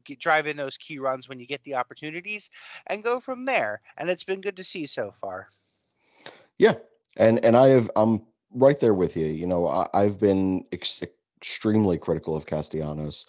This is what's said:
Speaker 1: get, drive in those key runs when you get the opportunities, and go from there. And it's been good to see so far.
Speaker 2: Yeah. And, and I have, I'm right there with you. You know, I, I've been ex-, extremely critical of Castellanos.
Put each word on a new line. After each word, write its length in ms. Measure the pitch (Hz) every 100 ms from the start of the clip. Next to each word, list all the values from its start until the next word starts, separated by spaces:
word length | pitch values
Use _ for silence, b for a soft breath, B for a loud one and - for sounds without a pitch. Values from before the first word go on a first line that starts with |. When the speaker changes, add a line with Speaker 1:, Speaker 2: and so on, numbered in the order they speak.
Speaker 1:
get, 160 | - 135
drive 260 | 165 156 151
in 100 | 147
those 220 | 135 -
key 220 | - 151
runs 280 | 135 131 127
when 120 | 127
you 60 | 123
get 160 | 139
the 100 | 143
opportunities, 760 | 131 123 - 151 165 190 208 - B B B B
and 160 | 202
go 160 | 220 247
from 280 | 254 247 254
there. 340 | 233 110 101 b b
And 120 | 170
it's 140 | 180
been 200 | - 190
good 160 | 196 185
to 60 |
see 220 | 190 190 147
so 240 | - 104
far. 380 | - 98 92 98 _ _ _ _ _ B B B B B -
Speaker 2:
Yeah. 180 | 214 - - _ _ -
And, 280 | 110 113
and 120 | 113 117
I 100 | 135
have, 220 | 131 113 107
I'm 260 | 110 107 - _ _
right 240 | 123 135 143
there 140 | 120
with 220 | 95 87 85
you. 100 | 78
You 200 | 78 87
know, 200 | 90 85
I, 200 | 78 -
I've 260 | 98 104 95
been 460 | 101 95 95 92 -
ex-, 300 | 87 - - 87 _ _ _
extremely 600 | - - 110 107 101 80
critical 380 | - 80 82 78
of 100 | -
Castellanos. 800 | 78 76 78 76 76 76 -